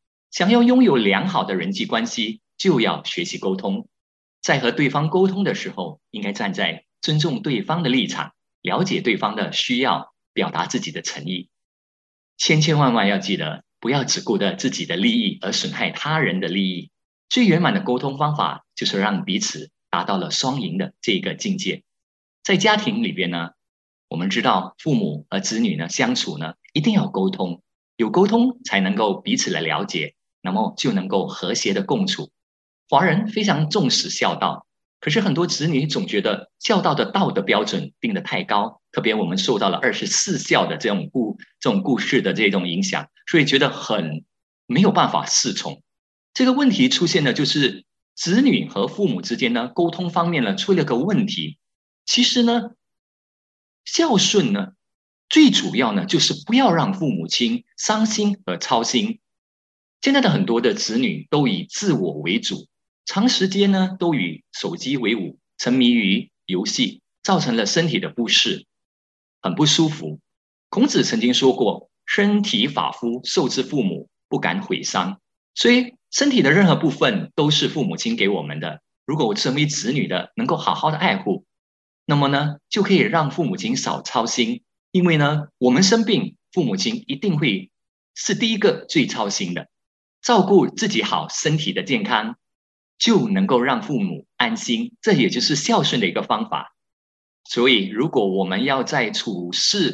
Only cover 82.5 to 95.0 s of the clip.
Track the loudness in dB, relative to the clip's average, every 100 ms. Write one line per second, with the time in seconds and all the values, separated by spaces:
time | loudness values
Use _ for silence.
82.5 | -6 _ -2 2 4 4 2 0 -2 -4
83.5 | -2 -4 -4 -4 -6 -4 -2 0 0 0
84.5 | -2 -10 _ _ 2 4 4 4 0 -4
85.5 | 0 2 4 6 4 4 0 -2 -8 _
86.5 | -2 -2 -2 -2 -4 -6 -4 -2 0 0
87.5 | -2 -6 _ _ _ _ -8 -4 -2 0
88.5 | 2 2 0 -2 0 0 -2 -4 -4 -6
89.5 | -6 -10 _ _ _ _ _ 2 4 6
90.5 | 6 4 0 -2 -2 -2 -2 -4 -4 -2
91.5 | -2 -2 -4 -2 -2 0 -2 -2 -8 _
92.5 | _ _ _ _ -2 2 2 2 2 2
93.5 | 2 2 0 -2 -2 -2 -6 -8 -4 -2
94.5 | -2 -2 -2 -4 -4